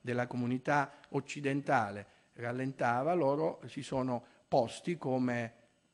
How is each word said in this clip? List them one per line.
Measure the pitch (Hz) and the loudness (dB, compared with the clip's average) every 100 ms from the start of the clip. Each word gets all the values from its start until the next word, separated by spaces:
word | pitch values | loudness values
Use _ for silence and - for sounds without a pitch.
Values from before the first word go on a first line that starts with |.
della | 123 120 123 | -4 -2 -2
comunità | 123 123 127 139 147 135 - - | -2 0 0 2 2 2 -4 -6
occidentale | 143 - - 143 143 135 135 104 101 101 _ _ | -6 -4 -4 -2 0 2 2 2 -4 -12 _ _
rallentava, | - 120 123 131 131 127 120 143 | -10 -6 -4 -4 0 2 2 2
loro | 180 139 143 160 - 127 | 2 4 2 0 -4 -10
si | - | -10
sono | 131 135 131 120 - _ - | -4 -2 0 -2 -6 _ 0
posti | 151 113 - - 170 | 2 2 -2 -6 -4
come | 143 127 123 120 117 - _ _ _ | 0 0 2 0 -4 -10 _ _ _